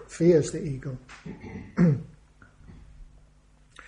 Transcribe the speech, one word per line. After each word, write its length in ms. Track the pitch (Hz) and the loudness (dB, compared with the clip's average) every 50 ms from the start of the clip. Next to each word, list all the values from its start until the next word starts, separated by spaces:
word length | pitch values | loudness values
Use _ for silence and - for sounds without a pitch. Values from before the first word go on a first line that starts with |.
| - - | -16 -12
fears 440 | - - 170 170 180 156 135 - | -4 2 4 6 6 6 4 0
the 100 | - 160 | -6 -8
eagle. 360 | 214 160 135 127 - 143 127 127 - - - - - - - - - - - - - - - - | -8 -8 -8 -8 -10 -12 -12 -14 -16 -18 -20 -18 -16 -16 -16 -14 -14 -14 -14 -14 -14 -8 0 2
<clears throat> 220 | 175 165 139 113 - - - - _ _ _ _ - _ _ _ - - - - - - - - - - _ - _ _ _ _ _ _ _ _ _ _ _ - - | 2 4 2 0 -4 -10 -20 -20 _ _ _ _ -20 _ _ _ -20 -20 -20 -20 -20 -20 -20 -20 -20 -20 _ -20 _ _ _ _ _ _ _ _ _ _ _ -20 -20